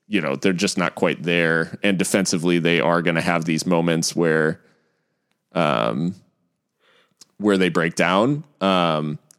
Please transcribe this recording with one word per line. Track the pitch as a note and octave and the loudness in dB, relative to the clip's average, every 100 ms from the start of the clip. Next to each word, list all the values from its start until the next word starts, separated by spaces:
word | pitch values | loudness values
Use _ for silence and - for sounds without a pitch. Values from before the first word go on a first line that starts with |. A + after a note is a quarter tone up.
| - | -6
you | G#2 | -4
know, | D2 C#2 | -2 -2
they're | G2 | -2
just | F2+ G2 - | 0 -2 -2
not | E2+ - | -4 -2
quite | F2+ C#2 | -2 -2
there. | E2+ F2 E2 E2 D#2 - | -2 0 2 0 -4 -4
And | G2+ F2+ | -2 0
defensively, | F2 G2+ F#2 F2 F2 F2 | 0 0 0 -2 0 2
they | E2 E2+ | 2 2
are | C2+ E2+ | 2 0
gonna | E2+ E2 | 0 0
have | E2+ E2+ E2 | 0 -2 -2
these | D#2+ F#2 | -2 0
moments | E2+ E2+ E2 E2+ - | 0 0 -2 -2 -2
where, | E2+ D#2+ D#2 - _ _ _ _ _ _ _ _ _ | 0 2 0 -4 _ _ _ _ _ _ _ _ _
um, | F2 D#2 A#1+ A1 B1 E2+ - _ _ _ _ _ _ _ _ _ _ - - | -2 0 0 -2 -2 -4 -6 _ _ _ _ _ _ _ _ _ _ -20 -4
where | G#2 F#2+ | 2 2
they | F#2 | 2
break | E2+ E2 - | 2 0 2
down. | F2 F#2+ A#2+ D3 - _ | 2 4 2 -2 -6 _
Um, | G2 F#2 E2+ D#2 D#2 D2+ - | 0 2 2 0 -4 -8 -14